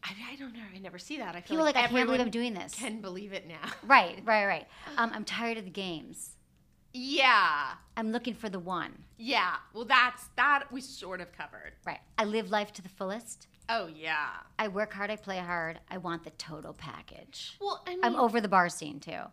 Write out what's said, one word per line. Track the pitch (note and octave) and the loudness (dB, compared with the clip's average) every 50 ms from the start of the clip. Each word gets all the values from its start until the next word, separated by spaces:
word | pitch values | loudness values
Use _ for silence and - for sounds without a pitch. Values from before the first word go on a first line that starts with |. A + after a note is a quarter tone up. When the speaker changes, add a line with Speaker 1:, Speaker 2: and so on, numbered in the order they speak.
| - | -10
Speaker 1:
I, | F#3+ G3 G3+ A#3 B3 | -10 -10 -10 -12 -14
I | C#4 | -12
don't | C4+ C#4 B3+ A3 | -12 -12 -12 -12
know. | A#3 A3 G3+ F#3 | -14 -14 -14 -14
I | F#3+ | -14
never | G3 F3+ - | -14 -12 -12
see | C#4 - - D4 | -12 -10 -8 -8
that. | D4 A#3 F#3 E3 | -6 -6 -6 -8
I | F3 | -10
feel | F3 - D#4 | -4 -2 2
Speaker 2:
People | D#4+ D#4+ | 4 4
Speaker 1:
like | D4+ C#4+ | 6 6
Speaker 2:
like, | C4 A#3+ | 6 4
"I | |
can't | A#3 | 6
believe | A#3 B3+ B3+ | 6 4 4
Speaker 1:
everyone | A#3+ C4 B3+ | 4 4 4
Speaker 2:
I'm | B3 A#3 | 2 2
doing | G3 A#3 A#3+ B3 A3 | 2 0 -2 -2 -2
this." | F3+ - - - | -4 -8 -8 -8
Speaker 1:
can | - A3+ B3 G#3+ A3+ | -8 -6 -6 -6 -6
believe | G#3 F#3+ F3+ F#3 G#3 G#3 G3 | -8 -8 -8 -8 -10 -8 -8
it | F#3 - | -10 -10
now. | D#3 E3 D#3 D3 - | -10 -12 -10 -10 -10
<laughs> | - - - | -10 -10 4
Speaker 2:
Right, | G#3 C4+ C4 G3 E3+ - F#3+ F3+ | 8 8 8 8 6 -2 -6 2
right, | A3+ A3 G#3+ G3+ | 4 4 4 6
right. | G3+ F3+ D#3 - - - - - - D4 | 4 2 0 -2 -10 -20 -18 -16 -6 0
Um, | C#4 A#3 A3+ G#3+ | 0 0 0 0
"I'm | D#3+ D#3 | -6 -6
tired | - F#3 G3 A#3 A#3 A3+ | -6 -4 -4 -2 -2 -4
of | A3+ G3+ | -4 -8
the | F#3 | -10
games." | D#3+ G3+ G3 F#3 E3+ D3+ - - F3 - - - - - _ _ _ _ _ _ _ _ _ _ _ | -8 -6 -6 -6 -6 -8 -10 -12 -14 -14 -14 -16 -16 -20 _ _ _ _ _ _ _ _ _ _ _
Speaker 1:
Yeah. | B3+ B3 C4+ C#4+ D4 C4+ B3+ A#3+ G#3 F#3+ E3+ D3+ C#3+ C#3+ C3 - - - - - | -10 -6 -2 2 6 8 8 8 8 6 6 4 2 0 -4 -6 -10 -16 -10 -6
Speaker 2:
"I'm | - A3+ A3 | -4 -4 -2
looking | A3 B3 A#3 B3+ G#3+ | -2 -2 -4 -6 -8
for | - - G#3+ | -6 -8 -8
the | F#3 F#3 | -8 -8
one." | E3+ F3 F#3 E3+ - - - - - - - | -6 -4 -4 -4 -4 -6 -8 -16 -20 -20 -20
Speaker 1:
Yeah. | - A3+ A#3 C4+ A3 F#3+ F3+ E3 - - - - | -12 -6 0 2 2 2 2 0 -4 -8 -10 -10
Well, | G#3 A#3+ | -10 2
that's, | G#3+ C4 B3+ A#3+ B3 B3 - - - - | 6 6 6 6 6 2 -4 -16 -10 0
that | - B3 C#4+ C#4+ C#4 C#4 - | 2 4 6 6 4 2 -2
we | A#3+ C4+ | -10 -12
sort | B3+ - - - - F3 F#3 F3+ | -10 -12 -12 -12 -10 -8 -8 -8
of | F3 F3 - | -10 -12 -12
covered. | - D#3 D3 - G2 D2+ D2+ - - _ | -14 -14 -14 -14 -16 -16 -16 -18 -12 _
Speaker 2:
Right. | - B2+ - - _ - | -8 -8 -8 -12 _ 0
"I | - A3+ | 2 2
live | G#3 G#3 A3+ G#3+ F#3 | 2 2 -2 -2 0
life | G#3 G#3 G#3 G#3 - | 0 -2 -2 -2 -10
to | - | -16
the | F3 F#3 | -16 -16
fullest." | - - G3 F#3+ G3 A#3 A#3 - - - - _ _ _ - - | -10 -8 -6 -4 -4 -6 -8 -12 -16 -18 -18 _ _ _ -6 -2
Speaker 1:
Oh, | A3+ A#3 F#3+ | -2 -2 -2
yeah. | E3 D#3+ D#3 D#3 D#3+ D#3 D3+ D3 B2+ - - - - - - | -4 -10 -8 -4 -2 0 0 -2 -2 -6 -10 -14 -10 -4 -2
Speaker 2:
"I | A3 G#3+ | -2 -2
work | F#3 G3 G#3+ G#3 - | 0 -2 -2 -2 -2
hard, | G3 G3+ G3+ | -6 -4 -4
I | G#3+ | -4
play | G#3 - G3 F#3+ F#3 | -6 -6 -6 -6 -4
hard, | F3+ F3 F3 E3+ E3 D#3+ E3 E3 - - | -2 -2 -2 -2 -2 -2 -4 -8 -12 -10
I | F3+ | -10
want | F#3 E3+ F3 E3+ E3 E3 | -8 -6 -6 -6 -6 -8
the | D#3+ | -12
total | - _ - - D#3+ D3+ C#3+ D3+ D3+ | -16 _ -14 -12 -12 -12 -12 -14 -14
package." | - E3 D3+ A2+ D2+ - - - - - - - - - - - - | -12 -12 -12 -12 -12 -16 -16 -20 -20 -20 -18 -14 -12 -12 -12 -10 -6
Speaker 1:
Well, | G4+ G4+ F#4+ - - | -4 -4 -4 -4 -6
I | F#4 F4+ F4+ F#4 | -8 -2 2 2
Speaker 2:
"I'm | F4 E4+ | 2 6
Speaker 1:
mean | |
Speaker 2:
over | - B3+ A#3 G#3+ A#3 | 6 4 6 4 2
the | G#3+ G3+ | 2 4
bar | G3 F#3+ F3 F3 | 6 6 6 4
scene, | E3 - E3 D3+ D3+ D3+ | 2 -6 -8 -10 -10 -10
too." | - - - - - - | -10 -10 -8 -8 -10 -12